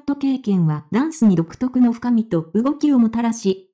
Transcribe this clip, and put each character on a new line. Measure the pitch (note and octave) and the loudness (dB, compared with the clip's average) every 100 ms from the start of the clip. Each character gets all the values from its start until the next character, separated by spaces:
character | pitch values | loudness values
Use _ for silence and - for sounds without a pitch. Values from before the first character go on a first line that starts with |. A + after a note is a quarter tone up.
ト | C#4+ C#4+ | -6 -4
経 | C#4 C4 | -2 -2
験 | G#3+ F#3+ E3 | -2 0 0
は | D3+ - | -2 -4
ダ | G#3+ | -2
ン | D#4 | -2
ス | - A3 | 2 2
に | F3 | 2
独 | E3 | -2
特 | - B3+ B3+ | -4 -2 2
の | A#3+ | 2
深 | A#3 A#3+ | 0 -2
み | A#3 A3 | 0 0
と | E3 D#3+ | -4 -2
動 | G#3 B3+ | -2 -2
き | D4 D4 | 0 2
を | C4 | 4
も | A3+ | 2
た | A3+ | 0
ら | A#3 | -2
し、 | A3+ G3 F#3+ - | -2 -4 -4 -8